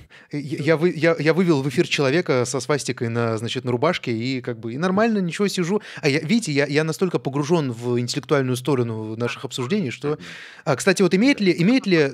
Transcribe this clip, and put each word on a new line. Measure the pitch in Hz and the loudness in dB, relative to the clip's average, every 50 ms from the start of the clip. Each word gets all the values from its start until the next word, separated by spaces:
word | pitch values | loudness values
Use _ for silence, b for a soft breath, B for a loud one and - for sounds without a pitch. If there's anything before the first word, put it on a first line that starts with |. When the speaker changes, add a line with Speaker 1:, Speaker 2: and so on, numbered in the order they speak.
| - B B B B B | -20 B B B B B
Speaker 1:
Э, | - 147 | -10 -8
я, | 135 127 160 160 | -8 -6 -6 -2
я | 139 156 160 | 0 2 2
вы-, | 143 165 180 160 | 2 2 0 0
я, | 160 143 165 165 151 | 2 2 2 2 2
я | 143 156 156 | 2 2 4
вывел | 170 196 170 165 135 | 4 4 4 4 2
в | 135 147 | 2 0
эфир | - 175 160 - | 0 0 0 0
человека | - - 143 131 143 175 180 - 139 127 120 | 0 0 2 2 2 2 2 2 2 0 0
со | - - 135 | 0 -2 -2
свастикой | 120 - 151 135 - - 123 - 120 117 | -2 -2 -2 -2 -2 -4 -4 -4 -4 -2
на, | 113 120 117 113 113 107 | 0 0 0 0 -2 -2
значит, | 117 110 - 131 123 | -4 -6 -6 -4 -2
на | 127 | -2
рубашке, | 123 117 131 165 180 - - 135 | 0 2 2 0 0 -2 -4 -4
и | 117 110 117 131 135 127 | -4 -2 -2 -4 -4 -4
как | 127 127 120 110 | -6 -8 -8 -8
бы, | 107 117 117 | -8 -8 -4
и | 143 | -2
нормально, | 175 190 190 202 220 233 214 202 | -2 0 2 2 2 2 2 0
ничего, | 185 170 151 - 208 190 | -2 -2 -2 -2 -2 0
сижу. | - 190 175 160 208 202 B B B B | 0 -2 -2 0 -2 -4 B B B B
А | - 151 | 0 2
я, | 135 156 | 2 2
видите, | 160 147 214 240 - 156 | 2 2 0 0 0 0
я, | 143 139 143 | 0 0 0
я | 139 143 151 160 | 2 2 0 0
настолько | 160 151 - 196 175 165 160 | 0 0 -2 -2 0 0 -2
погружен | - 147 131 143 147 135 180 170 147 131 | -2 -2 -2 -2 0 2 2 2 2 0
в | 113 113 120 123 123 120 | -4 -4 -2 -2 0 0
интеллектуальную | 123 120 - 139 - - 151 139 131 127 127 | -2 -2 -4 -6 -2 0 0 0 2 0 -2
сторону | 123 127 156 143 123 120 117 110 110 107 110 110 | -2 -2 0 0 0 0 -2 -4 -6 -8 -8 -6
наших | 110 120 117 - - - | -4 -4 -4 -4 -8 -10
обсуждений, | 127 - - 123 127 190 214 175 120 | -10 -8 -6 -4 -2 -2 -2 -2 -2
что | - - - 147 151 156 | -4 -4 -4 -6 -6 -6
Speaker 2:
Мгм. | B B B B B B B B - | B B B B B B B B -2
Speaker 1:
А, | 165 139 | -2 -2
кстати, | 120 - 196 180 - | 2 2 2 2 4
вот | 196 170 190 | 4 4 4
имеет | 185 233 277 277 - | 4 4 4 2 2
Speaker 2:
Да. | 202 | 2
Speaker 1:
ли, | 180 160 - | 2 2 4
имеет | 165 208 254 269 - | 4 4 4 2 2
ли, | 202 175 160 143 135 | 2 4 4 4 2